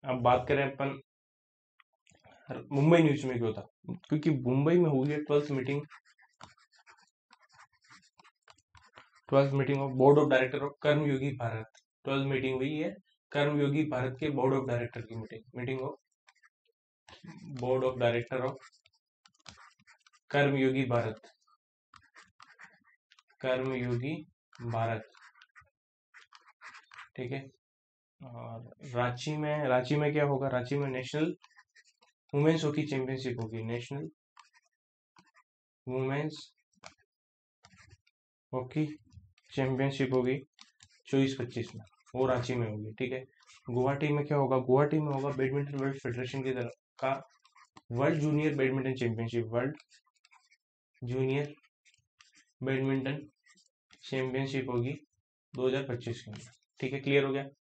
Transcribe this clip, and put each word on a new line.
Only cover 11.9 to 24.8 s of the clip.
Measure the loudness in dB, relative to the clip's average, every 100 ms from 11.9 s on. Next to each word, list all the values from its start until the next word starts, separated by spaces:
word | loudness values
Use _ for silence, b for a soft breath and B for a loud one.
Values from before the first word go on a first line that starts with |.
| _ -4
ट्वेल्थ | -2 0
meeting | 0 0 -2
हुई | -2
है | -2 -4 -6 _ _ _
कर्मयोगी | -2 0 2 2 2 0
भारत | 0 -4 -4
के | -4 0
Board | 2 2
of | 0
Director | -4 -4 -8 -10
की | -10
मीटिंग, | -10 -14 -14 -10
meeting | -6 -6 -6
of | -10 _ _ _ _ _ _ _ _ _ _ -20 -20 -18 -18 -12 -6
Board | 0 2 2
of | 2
Director | 2 2 -2 -4 -4
of | -6 -16 _ _ _ _ _ -20 _ -20 -20 -20 _ _ -20 _ _ _
कर्मयोगी | 2 4 4 2 2 0
भारत, | 0 -2 -6 -16 _ _ _ _ _ _ -20 _ -20 -20 _ -20 _ -20 _ _ _ _ -20 _ _
कर्मयोगी | -2 0 0 -2 -2 -2 -2 -6 -8 _ _ -12 -4
भारत, | -2